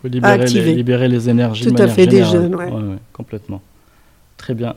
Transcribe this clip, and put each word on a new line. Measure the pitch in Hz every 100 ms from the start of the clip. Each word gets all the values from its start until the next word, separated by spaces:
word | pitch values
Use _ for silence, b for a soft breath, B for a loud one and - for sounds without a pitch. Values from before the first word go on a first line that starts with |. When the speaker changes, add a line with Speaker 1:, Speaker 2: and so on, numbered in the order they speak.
Speaker 1:
faut | 127
libérer | 123 196
Speaker 2:
à | 196
activer. | 123 - 165
Speaker 1:
les, | 160
libérer | 120 123 127
les | 120 120
énergies | 120 120 110 123
de |
Speaker 2:
Tout | 233
à |
Speaker 1:
manière | - 185
Speaker 2:
fait, | 180
des | 190
Speaker 1:
générale. | 165 175
Speaker 2:
jeunes, | 175 180
ouais. | 175
Speaker 1:
Ouais, | 110 104
ouais, | 98 -
complètement. | - 113 107 - 98 - _ _ _ _ _ _ _
Très | -
bien. | 113 117